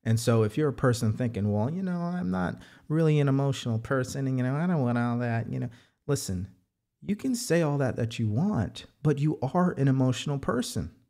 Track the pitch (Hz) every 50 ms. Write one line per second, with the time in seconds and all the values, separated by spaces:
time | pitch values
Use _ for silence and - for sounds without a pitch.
0 | _ 117 113 113 - 123 117 113 110 107 - 147 151 143 120 - - 127 117 117
1 | 120 107 104 - 127 120 113 95 101 104 101 104 107 131 165 185 190 185 180 175
2 | 170 175 - 90 180 - 185 - - - - - - - - - _ - 151 160
3 | 165 156 151 147 143 143 135 135 139 139 127 - - 123 113 113 113 - 139 131
4 | 123 - - 139 135 135 131 127 123 127 135 147 170 180 180 151 127 120 120 120
5 | 120 120 120 120 123 117 113 113 113 - 131 131 123 117 113 - _ _ _ _
6 | _ - 139 - - - 92 90 98 - - _ _ _ _ _ _ _ _ _
7 | - - 208 208 - 262 247 240 - - 165 170 165 147 143 143 135 120 107 -
8 | 120 113 - - 117 107 104 127 175 208 208 135 95 - - - - - _ _
9 | - 151 147 139 147 151 - - - 139 - 180 175 180 - - 135 139 131 135
10 | 131 131 123 - - 151 143 135 - - - 247 240 - - 101 76 80 - _
11 | _